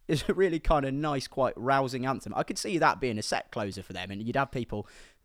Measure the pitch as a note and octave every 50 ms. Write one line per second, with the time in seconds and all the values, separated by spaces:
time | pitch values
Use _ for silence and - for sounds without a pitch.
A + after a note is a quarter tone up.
0 | _ - D#3+ C#3 - - F3 F3 G3 F#3 E3 D#3 - - E3 D3 C#3 C3+ C3+ C#3+
1 | D#3 D3+ C#3+ C3+ - - - C#3 C3 A#2 - - A2+ B2+ C3+ C#3 C3+ B2+ C3 B2+
2 | B2 C3+ C3 G2+ - G#2 G#2+ A#2+ D#3+ - G3 - - - F#3+ D#3+ D#3 D3 - -
3 | C3+ B2+ A2 G#2+ G#2+ - - - - - - A#2+ G#2 G2+ F2+ F#2+ F#2+ - F#2 F2+
4 | F#2 F#2 G2 G2 A2 A#2 A#2+ C3+ C#3 - - C3+ A#2 - A#2 G#2 G2 - - -
5 | - - _ _